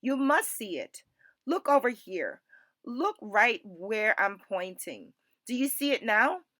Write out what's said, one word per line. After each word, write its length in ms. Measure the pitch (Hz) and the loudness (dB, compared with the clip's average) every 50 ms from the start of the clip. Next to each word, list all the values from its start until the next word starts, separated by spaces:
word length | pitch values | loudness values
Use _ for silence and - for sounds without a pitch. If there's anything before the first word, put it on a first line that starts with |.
You 160 | - 254 269 | 0 0 0
must 400 | 269 277 269 285 330 427 - - | 2 4 4 4 4 2 0 -6
see 220 | - 233 202 175 139 | -8 -8 -8 -6 -8
it. 240 | 101 - _ - _ _ _ _ _ _ _ _ _ | -8 -8 _ -20 _ _ _ _ _ _ _ _ _
Look 220 | - 311 381 - - | -4 -4 -2 2 4
over 200 | 285 277 - 247 | 4 4 4 2
here. 520 | 247 - - - 185 180 147 95 71 - _ _ _ - _ _ _ _ _ | -4 -4 -12 -10 -8 -6 -6 -6 -8 -10 _ _ _ -20 _ _ _ _ _
Look 320 | - 240 247 320 403 427 _ | -12 -6 -2 -2 -2 -2 _
right 400 | - 214 196 214 208 240 226 220 _ | -12 -2 2 4 4 4 4 0 _
where 540 | 208 185 165 175 202 220 214 214 214 - - | -14 -16 -14 -8 -4 -2 0 2 0 2 2
I'm 180 | 196 202 202 185 | 2 0 0 -4
pointing. 760 | - _ 202 185 180 185 185 185 - - 139 104 87 - _ _ _ _ _ _ _ | -10 _ -4 -4 -4 -6 -8 -12 -12 -12 -12 -14 -16 -20 _ _ _ _ _ _ _
Do 80 | - 240 | -6 -2
you 140 | 247 269 277 | -2 0 -2
see 240 | - - 277 285 | -2 -2 0 0
it 120 | 277 - - | 0 0 0
now? 360 | 226 214 214 233 277 349 370 339 _ _ | 2 4 4 4 4 2 -2 -10 _ _